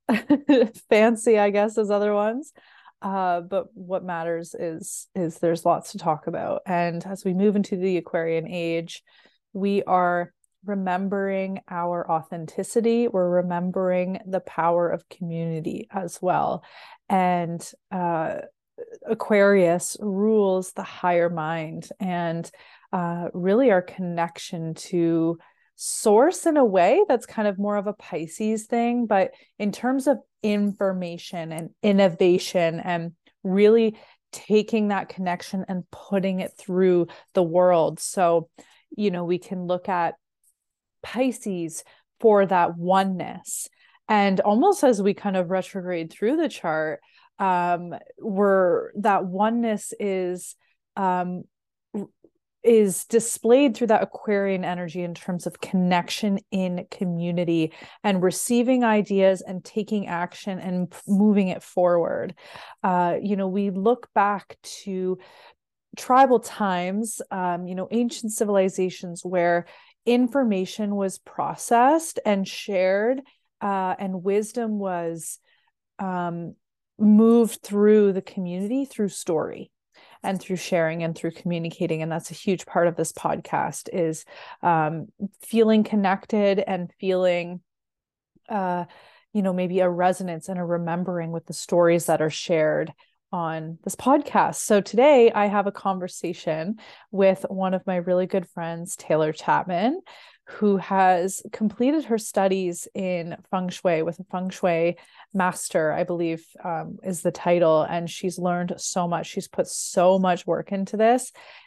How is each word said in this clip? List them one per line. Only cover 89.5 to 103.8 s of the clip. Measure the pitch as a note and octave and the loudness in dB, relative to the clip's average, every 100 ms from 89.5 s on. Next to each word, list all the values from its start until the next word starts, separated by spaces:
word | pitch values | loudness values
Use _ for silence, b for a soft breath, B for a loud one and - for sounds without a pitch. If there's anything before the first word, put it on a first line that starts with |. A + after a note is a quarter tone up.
maybe | F3+ F3+ F#3 | 0 0 0
a | F3+ | 0
resonance | F3 F3+ F#3 F#3 E3 - | 2 2 0 -4 -8 -8
and | F3+ | -6
a | |
remembering | E3+ F3 E3+ E3+ F3+ F3 E3 | -4 -2 -2 -4 -4 -4 -6
with | E3 - | -8 -10
the | |
stories | - - F3 E3+ E3+ D#3 | -12 0 4 6 4 2
that | D#3 | 0
are | D#3 | 0
shared | - - E3 D#3 D3+ D#3 - b b _ | -4 -2 0 2 0 -4 -10 b b _
on | F3+ E3 D#3+ D#3+ E3 | -6 -4 -6 -8 -10
this | G3 - | -10 -4
podcast. | B3+ D4 - G#3 D#3+ - | 2 2 2 2 2 0
So | - G#3 | 0 2
today | F#3+ G#3 C#4+ C4+ A#3 | 2 4 6 8 6
I | G#3 G#3 | 4 0
have | G3+ G3 | 0 -2
a | |
conversation | G3 G3 F#3 F#3 - E3 - - D#3 E3+ A3+ B B B | -4 -4 -4 -6 -8 -8 -6 -4 -4 -4 -8 B B B
with | F#3+ F#3+ F#3+ - | 2 2 2 -2
one | F#3+ F#3+ | -4 -2
of | F#3 G3 | -2 -2
my | F3+ | -4
really | F3 F3+ F#3 | 0 0 0
good | G3 F3 | -2 -4
friends, | - E3 E3+ F3 - | -8 -8 -8 -10 -10
Taylor | - D#3 D#3 | -2 0 0
Chapman, | - - D3 F#3 F3 A3+ F#4 - B B B - | -2 0 0 0 -2 -2 -2 -8 B B B -20
who | - G#3 G3 | -2 0 2
has | - G3 F#3 F3+ F#3+ - - | 0 4 4 4 0 -6 -12
completed | - G#3+ - B3 D#4 A#3+ | -4 -4 0 0 0 0
her | A3+ | -4
studies | - G#3 F#3+ F#3+ F3+ E3+ - | -2 0 2 0 -2 -6 -10
in | G3+ F#3 F3+ E3+ - - | -6 -4 -4 -6 -12 -6
Feng | F#3 F3+ | -4 -4
Shui | - | -2